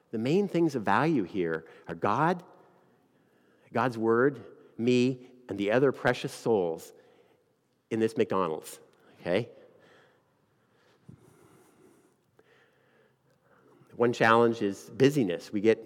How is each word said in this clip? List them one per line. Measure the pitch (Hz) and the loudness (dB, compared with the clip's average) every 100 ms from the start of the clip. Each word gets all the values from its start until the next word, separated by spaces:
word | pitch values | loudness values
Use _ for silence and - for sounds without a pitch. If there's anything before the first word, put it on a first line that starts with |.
| _ | _
the | 113 | -6
main | 120 180 202 | 0 0 2
things | 170 170 131 | 2 0 0
of | |
value | 98 104 151 147 | 0 2 2 0
here | 87 104 85 80 - - - | -2 -2 -2 -4 -8 -18 -14
are | 82 | -6
God, | 101 113 160 185 - - _ _ _ _ _ _ _ _ _ _ _ | -2 0 0 -2 -8 -20 _ _ _ _ _ _ _ _ _ _ _
God's | 117 127 113 | -4 -2 -2
Word, | 113 113 139 135 - - - - | 0 2 2 0 -12 -20 -18 -4
me, | 120 123 127 131 - - - | 2 4 2 -2 -10 -20 -10
and | 98 | -4
the | 101 | 0
other | 117 135 | 2 2
precious | - 131 123 139 | 0 -2 -2 -4
souls | - 127 107 85 82 - - _ _ _ _ _ _ _ _ - | -8 -2 0 -2 -6 -12 -20 _ _ _ _ _ _ _ _ -8
in | 113 | -2
this | 110 113 | -2 -2
McDonald's, | 107 95 87 78 - - - _ _ - | -2 0 -2 -4 -12 -20 -20 _ _ -12
okay? | 87 92 120 - - _ _ _ _ _ _ _ _ _ _ _ _ _ _ - _ _ _ _ _ _ _ _ _ _ _ _ _ _ _ _ _ _ _ _ _ _ _ _ _ _ _ - | -4 -2 -4 -12 -20 _ _ _ _ _ _ _ _ _ _ _ _ _ _ -20 _ _ _ _ _ _ _ _ _ _ _ _ _ _ _ _ _ _ _ _ _ _ _ _ _ _ _ -2
One | 120 | 0
challenge | 117 113 113 117 113 | 4 4 6 4 2
is | 101 98 - 110 | -4 -6 -8 2
busyness. | 135 151 101 82 - | 2 4 -2 -2 -6
We | 107 | -2
get, | 107 110 | 2 0